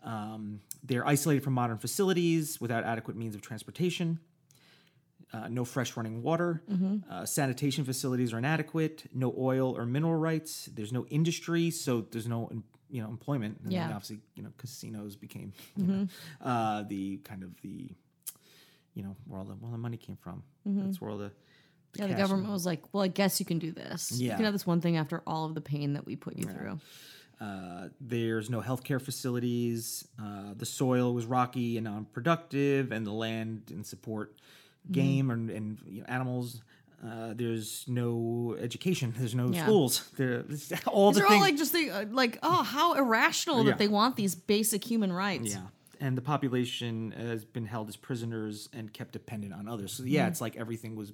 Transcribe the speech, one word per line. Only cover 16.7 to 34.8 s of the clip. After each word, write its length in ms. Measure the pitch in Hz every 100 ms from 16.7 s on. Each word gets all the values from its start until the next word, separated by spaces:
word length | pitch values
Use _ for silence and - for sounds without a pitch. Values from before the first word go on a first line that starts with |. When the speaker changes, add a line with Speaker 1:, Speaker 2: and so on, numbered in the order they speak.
| 107
Speaker 1:
the 340 | 104 101 98 98
kind 180 | - 101
of 160 | 92 87
the, 280 | 101 90 87 90 _ _ - - _ - - _ _
you 100 | -
know, 140 | 98 98 -
where 140 | 95
all 60 | 98
the, 80 |
where 120 | 98 117
all 40 |
the 60 | 117
money 180 | 120 117
came 200 | - 95
from. 260 | - 92 - _ 202
Speaker 2:
Mm-hmm. 160 | 196
Speaker 1:
That's 160 | 196 190
where 100 | 104
all 80 | 104
the, 140 | 101 - _ _ _ _ _
the 100 | -
Speaker 2:
Yeah, 40 | 202
the 60 |
Speaker 1:
cash 60 | 185
Speaker 2:
government 220 | 196 190
Speaker 1:
and 80 | 202
Speaker 2:
was 140 | 202 175
like, 260 | 156 -
"Well, 100 | 196
I 60 | 190
guess 320 | 175 196 -
you 60 | 180
can 120 | 165
do 140 | 160
this. 400 | 175 - 170 -
You 160 | 120 123
Speaker 1:
Yeah. 80 | -
Speaker 2:
can 80 |
have 80 | 220
this 120 | 202 -
one 140 | 170
thing 140 | 170 165
after 240 | 156 165 -
all 200 | 160 160
of 80 |
the 60 | 160
pain 320 | 147 147 143
that 100 | 143 -
we 80 |
put 220 | 107 - -
you 100 | -
Speaker 1:
Yeah. 60 |
Speaker 2:
through." 260 | - 104 101 - - - - - _
Speaker 1:
Uh, 480 | 107 98 90 87 90 -
there's 480 | 127 120 117 113 110
no 100 | 120
healthcare 400 | 101 127 - 135
facilities. 1080 | 131 127 131 123 123 120 120 117 113 - - -
Uh, 300 | 107 101 101
the 120 | 101 117
soil 460 | - 135 127 123
was 100 | 120 113
rocky 500 | 127 123 131 120 117
and 100 | 110
unproductive, 1040 | 104 107 - 120 165 165 139 139 139 131
and 140 | 110 107
the 60 |
land 540 | 107 113 113 110 110 -
didn't 200 | 87 107
support 500 | 98 - 107 104 - - - - _